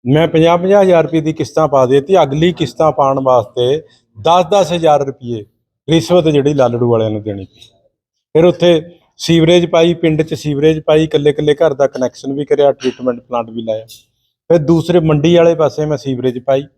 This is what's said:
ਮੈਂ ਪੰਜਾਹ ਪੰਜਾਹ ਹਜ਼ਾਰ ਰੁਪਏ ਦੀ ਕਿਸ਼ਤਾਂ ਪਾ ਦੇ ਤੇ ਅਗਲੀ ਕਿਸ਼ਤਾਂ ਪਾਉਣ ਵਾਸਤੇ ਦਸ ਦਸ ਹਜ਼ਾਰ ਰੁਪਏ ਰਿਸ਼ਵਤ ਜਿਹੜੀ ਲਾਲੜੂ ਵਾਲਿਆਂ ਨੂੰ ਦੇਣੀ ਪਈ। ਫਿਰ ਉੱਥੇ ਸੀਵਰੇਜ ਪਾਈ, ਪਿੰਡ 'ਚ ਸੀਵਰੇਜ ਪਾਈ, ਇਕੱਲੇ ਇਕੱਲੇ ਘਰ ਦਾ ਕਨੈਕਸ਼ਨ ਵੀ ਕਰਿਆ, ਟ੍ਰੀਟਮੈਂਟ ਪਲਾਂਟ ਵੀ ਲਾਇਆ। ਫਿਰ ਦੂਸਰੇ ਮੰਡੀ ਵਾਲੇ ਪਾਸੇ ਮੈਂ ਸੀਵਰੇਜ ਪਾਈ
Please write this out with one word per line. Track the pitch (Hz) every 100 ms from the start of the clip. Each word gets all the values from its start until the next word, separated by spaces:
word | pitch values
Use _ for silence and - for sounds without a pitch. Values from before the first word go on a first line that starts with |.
| 123
ਮੈਂ | 147 165
ਪੰਜਾਹ | 160 165 175
ਪੰਜਾਹ | 185 202
ਹਜ਼ਾਰ | 190 170
ਰੁਪਏ | 156 160
ਦੀ | 151
ਕਿਸ਼ਤਾਂ | 156 143 - 156
ਪਾ | 139 127
ਦੇ | 139
ਤੇ | 139 190
ਅਗਲੀ | 143 143 175
ਕਿਸ਼ਤਾਂ | 165 143 - 156
ਪਾਉਣ | 139 139 135
ਵਾਸਤੇ | 131 127 110 - 123 151 - _ _ -
ਦਸ | 131 175 175
ਦਸ | 202 156
ਹਜ਼ਾਰ | 175 160 147 139
ਰੁਪਏ | 131 120 110 101 _ _ _ -
ਰਿਸ਼ਵਤ | 160 165 180 160
ਜਿਹੜੀ | 147 135
ਲਾਲੜੂ | 147 123 117 120
ਵਾਲਿਆਂ | 113 110
ਨੂੰ | 107
ਦੇਣੀ | 107 98
ਪਈ। | 92 _ - _ _ _ _ _ _
ਫਿਰ | 151
ਉੱਥੇ | 175 175 175 165 170 - _ _
ਸੀਵਰੇਜ | - 165 160 175 170
ਪਾਈ, | 170 170
ਪਿੰਡ | 165 165 156
'ਚ | 156
ਸੀਵਰੇਜ | - 151 139 156 156
ਪਾਈ, | 156 156
ਇਕੱਲੇ | 160 151 147
ਇਕੱਲੇ | 143 151
ਘਰ | 147 160
ਦਾ | 135 139
ਕਨੈਕਸ਼ਨ | 131 123 - 135
ਵੀ | 139
ਕਰਿਆ, | 143 143 143
ਟ੍ਰੀਟਮੈਂਟ | - 127 123 127 120
ਪਲਾਂਟ | 120 123 113
ਵੀ | 113
ਲਾਇਆ। | 113 110 113
ਫਿਰ | - _ _ _ _ _ 170
ਦੂਸਰੇ | 143 165 160 175
ਮੰਡੀ | 160 151 160 175
ਵਾਲੇ | 170
ਪਾਸੇ | 160 147 - 151
ਮੈਂ | 143
ਸੀਵਰੇਜ | 135 123 127 123
ਪਾਈ | 135 135 143